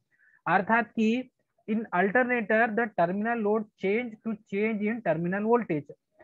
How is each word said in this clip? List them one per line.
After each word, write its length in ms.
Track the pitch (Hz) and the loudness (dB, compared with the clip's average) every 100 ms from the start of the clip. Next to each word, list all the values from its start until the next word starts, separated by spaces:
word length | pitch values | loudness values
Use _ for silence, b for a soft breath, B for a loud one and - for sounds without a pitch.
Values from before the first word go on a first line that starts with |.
| _ b b b - | _ b b b 0
अर्थात 400 | 180 175 226 226 | 0 2 0 0
कि 440 | - 220 240 254 _ _ _ - | 0 0 0 -4 _ _ _ -6
in 80 | 220 | -6
alternator 880 | 220 180 202 247 247 247 208 220 233 | -2 0 2 2 2 0 0 2 2
the 200 | 214 233 - | 0 -2 0
terminal 360 | 170 196 220 240 | 0 0 -2 -2
load 280 | 208 220 214 _ | 0 0 -2 _
change 260 | 190 214 247 | -2 -2 -2
to 260 | 220 220 214 - | -8 -8 -8 -6
change 280 | 196 214 214 | -4 -2 -2
in 180 | 208 233 | -2 -2
terminal 400 | 180 156 175 196 | -2 -2 0 -2
voltage। 520 | 214 240 208 156 - - _ _ | 2 2 2 -4 -4 -18 _ _